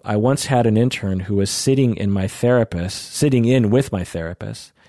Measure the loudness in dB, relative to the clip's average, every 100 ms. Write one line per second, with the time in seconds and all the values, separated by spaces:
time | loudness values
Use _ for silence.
0 | -2 0 2 0 0 2 4 4 2 0
1 | -4 -4 -2 -2 -2 -2 0 2 2 0
2 | -2 0 -2 0 2 2 2 -2 -6 -8
3 | -10 -2 2 2 4 4 4 2 0 -4
4 | -6 -6 -8 -10 -12 -14 -16 _